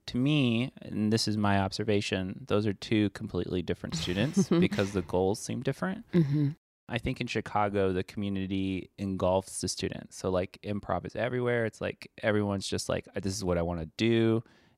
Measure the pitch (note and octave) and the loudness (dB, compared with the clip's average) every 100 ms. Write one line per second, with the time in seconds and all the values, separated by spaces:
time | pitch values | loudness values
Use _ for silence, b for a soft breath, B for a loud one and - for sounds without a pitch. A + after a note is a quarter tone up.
0 | - B2 C3+ D3+ B2+ A2+ C3 - - G2 | -6 -2 2 4 2 2 -2 -8 -8 -2
1 | G#2+ A2+ - G#2+ G2+ G2 G2 - G#2+ G#2 | 2 2 2 0 2 4 2 -2 2 2
2 | - F#2+ F#2 - C3 G#2 G#2+ G2 - A2 | 2 -2 -4 -6 0 0 2 -2 0 2
3 | G#2 - A2+ F2+ - F2+ F2 F2 - D#2+ | 2 0 -6 -4 -2 -2 -2 -4 -4 -4
4 | D#2+ F2+ C3 G3 - E3+ F3+ - G2 G2+ | -2 0 2 2 4 4 4 2 0 0
5 | F2+ F#2 F#2 A2 - A2+ B2+ C3+ F#3 G3+ | 0 2 2 0 -4 -6 -4 -4 -4 -6
6 | - F3+ D3 D3 C#3+ D#3 _ _ - A#2 | 0 2 4 2 0 -2 _ _ -6 -4
7 | B2+ C3 B2 A#2 - G#2 G#2 G2+ F#2+ F#2 | -4 -6 -4 -4 -2 0 2 2 2 2
8 | G2 - G2+ G2 F#2+ G2 F#2+ F#2+ - - | -4 -4 -4 -2 -2 -2 -2 -4 -6 -8
9 | G2+ F#2 F#2 F#2+ - - F#2+ - F#2 - | -4 0 2 2 0 -6 -6 -4 -6 -6
10 | - - F#2+ F#2 F#2 - - G#2 - F2+ | -14 -6 -2 0 -2 -6 -8 -6 -2 -4
11 | F#2 - A#2 B2+ B2 A#2+ A2+ - F#2+ - | -4 -4 -4 -2 0 0 -2 -4 -8 -8
12 | - - A#2 G#2 G#2 G2 - F#2+ - F2+ | -14 -4 2 2 2 0 -2 -4 0 -2
13 | - - G2 G2 F#2 F2 E2+ E2+ D#2+ - | -2 -4 -4 -2 0 2 0 -2 -6 0
14 | A2+ A2+ A2+ A2+ - b b | 4 4 4 2 -2 b b